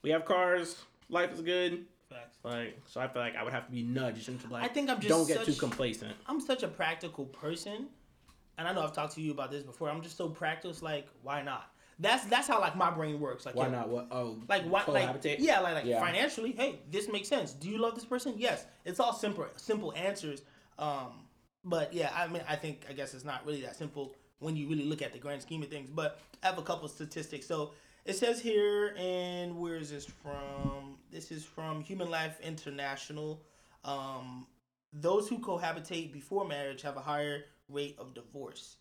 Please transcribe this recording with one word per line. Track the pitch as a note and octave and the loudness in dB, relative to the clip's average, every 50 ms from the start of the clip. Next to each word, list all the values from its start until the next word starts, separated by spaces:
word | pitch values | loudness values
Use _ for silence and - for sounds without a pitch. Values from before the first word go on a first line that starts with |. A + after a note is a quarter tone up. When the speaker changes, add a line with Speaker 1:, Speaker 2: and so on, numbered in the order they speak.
| - | 4
Speaker 1:
we | D3 | 4
have | D#3 E3 D#3+ | 4 4 4
cars, | - F#3 F3+ F#3 F3+ F3+ F3+ E3+ E3+ - - - - _ _ - - | 4 4 4 6 6 6 4 2 -2 -6 -12 -14 -20 _ _ -8 0
life | E3 F3 F3 F3 - | 2 2 2 2 0
is | E3 | -2
good." | E3 E3+ F3+ F3+ F3+ F3 F3 E3+ - - _ _ _ _ | 0 2 4 4 4 2 2 -2 -6 -12 _ _ _ _
Speaker 2:
Facts. | C3 B2 A#2+ - _ _ - | -16 -16 -16 -16 _ _ -6
Speaker 1:
Like, | A#2+ A#2+ A#2 A#2 A2 G#2+ B2+ - | -4 -2 -2 -2 -4 -8 -12 -18
so | - - B2 | -8 -2 -2
I | B2+ | -2
feel | B2+ - B2 A#2+ | 0 0 0 0
like | A#2 - | 0 0
I | A2+ A2+ | -2 -2
would | A2+ C3 | 0 -2
have | A#2+ A#2 | -2 -4
to | - | -2
be | B2+ A#2+ A#2 | -4 -2 0
nudged | A#2+ B2 C3 C3 A#2+ A2 A2+ A2 - | 0 0 2 0 0 -2 -4 -6 -6
into, | B2+ B2 - | -8 -8 -8
like, | - B2 A#2 - | -6 -4 -2 -2
Speaker 2:
I | |
think | B3 A#3+ D4 C#4+ C4 | 0 0 0 2 2
I'm | B3 G#3 | 2 2
just | G3 G#3 | 6 6
Speaker 1:
"Don't | D#3+ E3 D#3+ | 6 6 8
get | D3 D#3 | 6 4
Speaker 2:
such | A3 A3+ | 4 4
Speaker 1:
too | C#4+ C#4+ - | 2 2 2
complacent." | D#3 B2 - - C3 A#2+ G#2+ - A2 G#2+ G#2 - - | 2 0 2 2 0 0 0 -2 -6 -10 -10 -10 -4
Speaker 2:
I'm | - C#4+ D#4 | -2 -2 -2
such | B3+ - C4 B3+ - | 2 0 0 0 0
a | |
practical | - - - F3 D#3+ E3 E3 F3 E3 - - C3+ | -4 -2 0 0 0 0 -2 -6 -8 -6 -8 -8
person, | C3+ - - D3+ D3+ E3+ E3 - G3+ G#3 A3+ C4+ C#4+ - - - - - _ _ - - _ _ _ _ - | -8 -10 -6 -4 -4 -4 -4 -6 -8 -6 -6 -8 -10 -12 -20 -20 -20 -20 _ _ -20 -20 _ _ _ _ -4
and | E3 | -2
I | F3 F#3+ | 0 2
know | F3+ D#3 | 2 0
I've | D3+ D3+ | 0 0
talked | D#3 D3 D3 - | -2 -2 -2 -2
to | D#3+ | -2
you | D#3 D3+ | -2 -2
about | C#3+ C#3 C3+ B2 | -2 -2 -4 -4
this | C#3 D3 C#3 | -4 -6 -8
before. | C3 A#2 - E3 D3 | -10 -8 -4 -2 -2
I'm | D3+ E3 | -2 -2
just | D#3+ - - | -6 -10 -6
so | - F3+ D#3+ | -4 -4 -4
practical. | D#3 - E3+ D#3 D#3+ D#3+ - F3+ | -2 -2 -2 -2 -2 -2 -6 -8
It's | D#3+ - E3 | -8 -6 -4
like, | D#3 D3+ C#3+ C#3+ - - - A#2+ | -2 -2 -2 -4 -8 -20 -12 -6
why | C3 C#3+ D3 | -4 -4 -2
not? | C3+ C#3+ C3 A2+ - - _ _ - - - | -2 -4 -4 -6 -8 -12 _ _ -20 -20 -6
That's, | - E3 G#3 A#3+ B3+ A#3+ | 2 6 6 6 6 6
that's | G3+ A#3 C4 C4+ - | 4 4 4 6 6
how, | B3 G#3+ | 4 6
like, | F#3+ E3 D3+ | 6 4 4
my | F#3 F3+ E3+ | 6 4 4
brain | E3+ D#3+ D#3 D#3 D3+ D3 | 6 2 0 0 0 0
works. | D3 C3+ B2 A#2+ - | 0 -2 -2 -4 -6
Like, | C3+ A#2+ | -2 2
Speaker 1:
Why | B2 C3 | 4 4
Speaker 2:
yo, | B2+ | 4
Speaker 1:
not? | B2+ A#2+ A#2 | 4 0 0
What? | A2 A#2+ A#2+ A#2+ - | 0 0 -2 -2 -2
Oh, | B2+ B2+ B2 A#2 A2 A2 - - | -2 -2 -2 -2 -4 -6 2 4
Speaker 2:
like, | G3 F#3+ E3+ | 4 4 4
why? | E3 F#3+ G3 G3+ | 4 4 4 4
Like, | D#3 C#3+ D3 C#3 B2+ C3 C#3+ | 6 6 6 4 4 2 0
Speaker 1:
cohabitate? | - D3+ D3 - | 0 0 2 6
Speaker 2:
yeah, | C#4 D#4+ B3 G3 | 6 6 8 6
like, | F#3 F3 E3 | 6 4 2
like, | D3+ A#2+ | 2 2
Speaker 1:
Yeah. | B2 A#2+ A2+ | 4 4 6
Speaker 2:
financially. | F3 F3 E3+ G3 C4 D4+ - A#3 A3+ B3 | 4 4 4 4 4 2 2 -2 -2 -2
Hey, | A#3+ A3+ C4 C#4+ - - - C#3 | 0 2 0 0 0 -4 -10 -4
this | D#3 G3+ G#3 B3 | -2 -2 0 0
makes | G#3 G3+ G3+ - | -2 -2 2 2
sense. | C#4+ B3+ F3 - - | 2 2 2 -2 -6
Do | C#3 D3 F#3+ | -6 -4 -2
you | G#3+ | 2
love | A3 A3+ A#3 A3+ | 2 2 2 2
this | B3 - | -2 -4
person? | - B3+ B3 - C#4+ A3+ | -2 -2 -2 0 -2 -2
Yes. | G#3 A#3+ A#3 - - - - - - - | 2 2 2 2 2 -4 -12 -20 -10 -8
It's | E3+ F3+ - | -4 2 4
all | B3 A#3+ - | 4 4 4
simple, | - - G#3 F#3 E3+ D3 - - | 2 0 0 0 -2 -4 -6 -6
simple | - - - G#3+ G#3 G3 D#3 - | -10 -2 0 0 0 0 -4 -4
answers. | E3 F3 G3 G3 - D#3+ D3+ C#3+ C3+ - - - - _ _ _ | 0 0 0 0 0 -4 -6 -6 -8 -10 -20 -20 -20 _ _ _
Um, | - D3 D3+ C#3+ C#3 B2+ A#2+ A#2 - - - _ _ _ _ _ _ - | -2 -2 0 0 -2 -4 -8 -10 -16 -20 -20 _ _ _ _ _ _ -2
but | F3+ E3+ E3 D3+ D3 E3+ | 0 2 2 2 0 0
yeah, | E3+ D#3 C#3 - | 0 0 2 2
I | E3+ F3 | 0 0
mean, | E3 E3+ E3+ C3+ | 0 -2 -4 -2
I | D3+ D3+ | -2 -2
think, | D3 - D#3 C#3 - - C#3+ | -2 -2 -6 -6 -6 -10 -10
I | C#3 | -8
guess | C#3 C#3 C3 C3+ | -6 -6 -8 -8
it's | B2+ B2+ | -10 -8
not | D3 C3+ B2 - | -6 -6 -4 -4
really | D3 D3+ C#3 | -4 -4 -4
that | B2+ A#2 - | -4 -8 -8
simple | - D#3+ D3 - C#3+ C#3 C3 - - _ _ _ _ | -8 -8 -6 -6 -6 -6 -8 -10 -18 _ _ _ _
when | C#3+ D#3+ D#3+ | -4 -2 -2
you | D3+ C#3+ C#3+ | 0 0 0
really | D#3+ D3+ C#3 | 0 2 2
look | D3+ D#3 D3 | 0 0 0
at | C#3+ B2 - | -2 -6 -6
the | B2 | -8
grand | B2+ C#3+ C#3+ C3+ | -8 -6 -6 -8
scheme | - - E3 D#3+ D3 | -8 -8 -6 -6 -6
of | C3+ | -6
things. | D3+ C#3+ C3+ C3 | -8 -10 -10 -6
But | D3 E3 D#3 D3 C#3+ - - - - - - | -4 -2 -2 -2 -2 -4 -18 -20 -16 0 0
I | |
have | F#3+ F#3 F3 | 2 2 2
a | |
couple | D3+ - E3+ E3+ E3 | -2 -2 -2 -2 -2
statistics. | D3 - - D#3+ D3+ - E3 D3+ - - C#3 - | -10 -8 -8 -8 -6 -6 -8 -6 -6 -8 -10 -6
So | - E3+ D#3 D3 D3 - - - - - - _ | -4 -2 -2 -2 -4 -6 -18 -20 -20 -20 -10 _
it | - F#3+ | -4 0
says | - B3+ A#3 A#3+ A#3 | 2 4 2 2 2
here, | A3+ A#3 G#3+ G#3 G#3 G#3 G#3 G#3 G#3 G#3 G3+ | 0 4 4 6 6 6 6 4 2 2 0
and | - F3+ F#3 F3+ F3+ F3+ F3+ F3+ F3+ F3 F3 F3 E3+ | -2 -2 0 0 0 -2 -2 -2 -4 -4 -4 -4 -4
where | F3 E3+ E3 | -4 -4 -4
is | D#3+ D#3 D3 | -4 -6 -6
this | D3 C#3+ C#3+ | -8 -10 -10
from? | - - - - D3 C#3+ C#3+ C#3 C#3 C#3 C#3 C#3 C#3 C#3 C#3 C#3 C#3 C#3 - _ _ | -12 -16 -12 -10 -8 -8 -6 -6 -8 -6 -2 -2 -2 -2 -2 -10 -12 -16 -18 _ _
This | F3 - D#3+ - | -14 -14 -12 -10
is | D#3+ D3+ D3+ | -10 -10 -10
from | - - - D#3+ D#3+ D#3 D#3 | -12 -10 -8 -6 -4 -4 -4
Human | D3+ - D3+ F#3 F3+ E3+ | -6 -6 -4 -4 -2 -2
Life | E3 D#3+ D#3+ D#3 D#3 - | 0 -2 -2 -2 -6 -8
International. | - D#3+ D#3+ D#3 - D3 C#3 C#3 C#3 C#3 C#3 C#3 - - D3+ D3+ D3+ D3+ D#3 D#3 - _ _ _ _ _ - _ - | -8 -8 -8 -8 -8 -8 -6 -4 -4 -4 -4 -6 -8 -10 -8 -6 -6 -6 -6 -8 -12 _ _ _ _ _ -20 _ -6
Um, | C#3 C#3 C3+ C3+ C3+ C3+ B2+ B2+ B2+ B2+ B2+ B2+ _ _ _ _ _ _ _ _ _ D3+ | -4 -4 -4 -4 -6 -6 -8 -8 -10 -12 -12 -14 _ _ _ _ _ _ _ _ _ -10
those | D3+ D3 E3+ F#3+ G#3+ G#3 | 0 4 6 6 6 4
who | G#3+ B3 A3+ | 2 -2 -2
cohabitate | - G#3 F3+ E3+ F3 E3 D#3+ D#3 D#3 - F#3 E3 E3 D3 C3+ | -2 -2 -2 0 0 -2 -2 -2 -6 -4 -4 -4 -4 -6 -10
before | C#3+ C3+ - G3 G3 G3 | -12 -8 -2 0 0 0
marriage | E3+ D3 C#3+ C#3+ C#3 C3+ B2+ - | 0 -2 -2 -2 -4 -6 -4 -6
have | D3 C3+ | -6 -6
a | C3+ | -4
higher | C3+ D3+ D3 D3 D3 D3 D3 C#3+ C#3+ - _ _ _ | -2 -2 0 0 0 0 -2 -4 -6 -12 _ _ _
rate | - C#3 C#3+ D3 C#3+ C#3+ - | -6 -4 -4 -4 -4 -6 -12
of | A#2 C3 B2+ | -14 -12 -12
divorce. | A#2+ A#2+ G#2+ C3+ C#3+ C3 - - - - - - _ | -16 -16 -12 -12 -10 -10 -10 -10 -14 -16 -16 -20 _